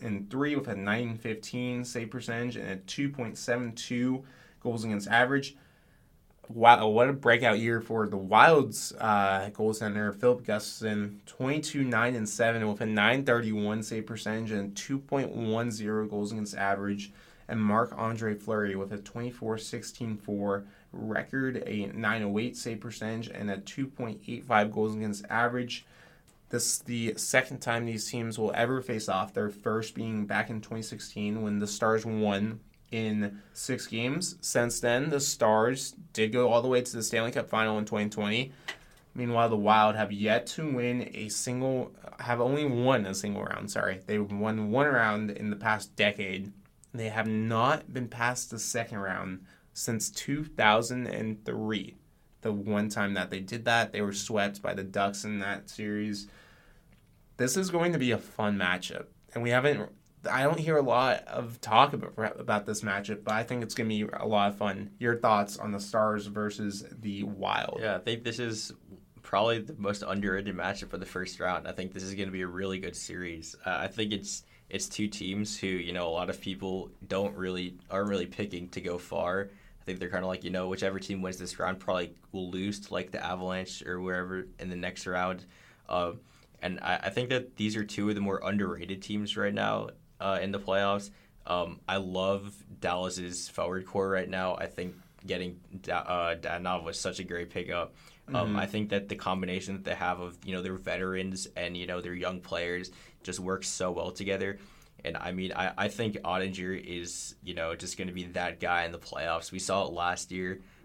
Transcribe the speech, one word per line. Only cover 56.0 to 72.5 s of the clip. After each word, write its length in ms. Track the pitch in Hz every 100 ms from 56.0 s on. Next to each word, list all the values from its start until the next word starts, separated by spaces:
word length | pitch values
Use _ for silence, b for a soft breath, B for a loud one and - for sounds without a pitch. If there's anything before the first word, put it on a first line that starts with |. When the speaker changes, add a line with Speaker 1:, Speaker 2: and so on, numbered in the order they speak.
| 107 101 101 B B B B B B - _ - - -
Speaker 1:
This 180 | 127 190
is 140 | 185
going 240 | 170 175
to 60 | 160
be 120 | 123
a 60 | 110
fun 400 | - - 107 101
matchup. 480 | 90 92 - - - - -
And 100 | 120
we 80 | 120
haven't, 380 | 123 143 117 - - _ - -
I 140 | 127
don't 160 | 143 165
hear 180 | 156 151
a 40 |
lot 440 | 135 117 127 - -
of 340 | 127 117 120
talk 320 | - 110 143
about, 460 | 139 98 - 110 -
about 260 | 113 107 101
this 160 | 104
matchup, 420 | 107 98 101 104
but 100 | -
I 100 | 110
think 200 | 113 123
it's 100 | 110
gonna 160 | - 113
be 120 | 107
a 240 | 107 - -
lot 240 | 107 101
of 80 | 101
fun. 340 | 104 98 101 -
Your 160 | 120 117
thoughts 420 | 117 107 101 -
on 140 | 104
the 80 | 101
Stars 460 | - 113 107 107 104
versus 580 | 104 104 101 104 98 - -
the 240 | 107 98
Wild? 560 | 101 95 95 101 - -
Speaker 2:
Yeah, 140 | 110 92
I 40 |
think 240 | - 117
this 160 | 117 123
is 340 | 120 107 - - - 95 - -
probably 400 | - 98 113 113
the 140 | 110 156
most 280 | 101 101 -
underrated 500 | 98 101 95 101 90
matchup 340 | 90 98 95
for 80 | 90
the 80 | 92
first 340 | 90 90 -
round. 280 | 90 87 -
I 40 |
think 220 | 90 92
this 100 | 92
is 100 | 95
gonna 180 | 98 95
be 100 | 92
a 60 |
really 320 | 92